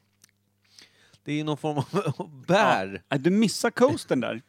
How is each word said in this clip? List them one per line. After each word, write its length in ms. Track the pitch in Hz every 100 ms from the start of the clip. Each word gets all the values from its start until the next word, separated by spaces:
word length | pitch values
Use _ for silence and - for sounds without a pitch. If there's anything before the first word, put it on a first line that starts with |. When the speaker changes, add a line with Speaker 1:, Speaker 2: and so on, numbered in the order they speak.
| _ _ _ _ _ _ _ - - _ _ _
Speaker 1:
det 160 | - 151
är 40 |
någon 140 | 151 147
form 200 | 156 147
av 680 | - 190 160 - 180 135
<laughs> 40 | 123
bär. 460 | 196 196 113 95
Speaker 2:
Ja. 60 | 95 -
Nej, 100 | 143
du 100 | 156
missar 420 | 202 220 - 240
coasten 480 | - 240 170 - 139
där. 220 | 113 113